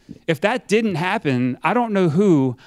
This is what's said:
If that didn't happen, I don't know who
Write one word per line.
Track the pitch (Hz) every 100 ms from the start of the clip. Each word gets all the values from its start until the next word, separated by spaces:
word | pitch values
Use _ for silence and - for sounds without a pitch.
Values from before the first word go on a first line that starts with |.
| - - -
If | 165
that | 202 247 -
didn't | 208 226 160
happen, | 180 208 147 123 127 123
I | 156
don't | 226 233
know | 196 175
who | 151 208 151 131 120